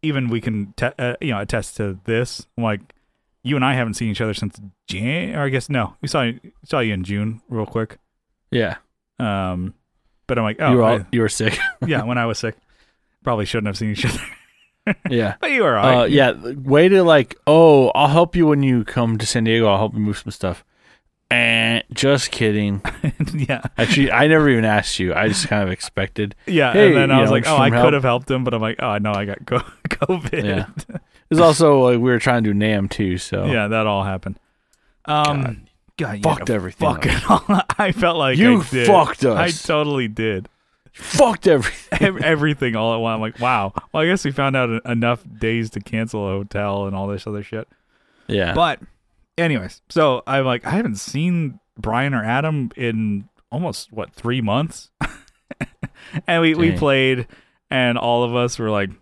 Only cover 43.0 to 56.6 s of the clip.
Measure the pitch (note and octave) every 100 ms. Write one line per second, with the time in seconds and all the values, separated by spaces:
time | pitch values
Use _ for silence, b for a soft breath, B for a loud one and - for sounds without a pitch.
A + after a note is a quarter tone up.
43 | A2+ A2 A2 - A#2+ B2 G2 - B D#3+
44 | D#3+ F#3+ C#3+ C3+ C#3 C3+ B2 A2+ - A#2
45 | A#2 A#2+ - A2 A2+ A#2 A2 - G2 A2
46 | A2+ A2 G2+ G2 G2+ G#2 G2+ G2 G2 G2
47 | G2 G2+ - G#2 G2+ A2 A2 _ _ _
48 | _ _ _ G#2 F2+ A2 E3+ C#3 - _
49 | _ _ _ - E3+ C3+ F#2 - _ E3+
50 | D#3 B2+ - C3+ C3 B2 - F3+ A3 G2+
51 | - C#3 E3+ F3 D3+ - _ - A2 A2+
52 | C#3 C3+ G#2+ B2+ D#3 D3+ B2 - B2 A2
53 | A2 G2+ G2+ _ _ B2+ E3+ - - A2
54 | G2+ - A#2 B2+ A2 A2 D#3+ - - _
55 | - - _ _ _ - - _ - B
56 | B D#3+ - E3+ E3 D#3